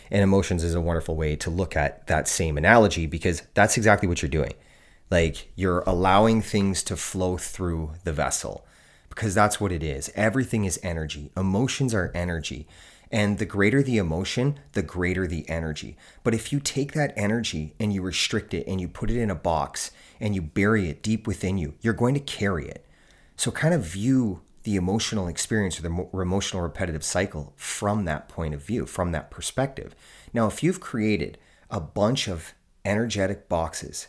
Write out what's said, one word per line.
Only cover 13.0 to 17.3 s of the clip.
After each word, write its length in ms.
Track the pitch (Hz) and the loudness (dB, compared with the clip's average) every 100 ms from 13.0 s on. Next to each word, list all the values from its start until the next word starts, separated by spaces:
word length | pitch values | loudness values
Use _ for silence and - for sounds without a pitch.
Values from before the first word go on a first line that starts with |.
| - | -4
And 280 | 113 104 101 | 0 0 0
the 80 | 110 | -2
greater 380 | 98 101 135 | 2 4 4
the 140 | 135 113 | 4 2
emotion, 600 | 87 80 95 - 135 143 - | 2 0 -2 0 0 -2 -4
the 100 | 101 | -4
greater 460 | 80 - 90 90 90 | -4 -2 0 0 -2
the 200 | 85 - | -4 -4
energy. 480 | 82 80 76 55 - - - | -4 -4 -6 -10 -16 -20 -4
But 100 | 123 | 0
if 180 | 113 - | 0 0
you 60 | 143 | -4
take 340 | 139 143 143 | -2 -2 -2
that 220 | 156 143 - | 0 -2 0
energy 580 | 101 | 0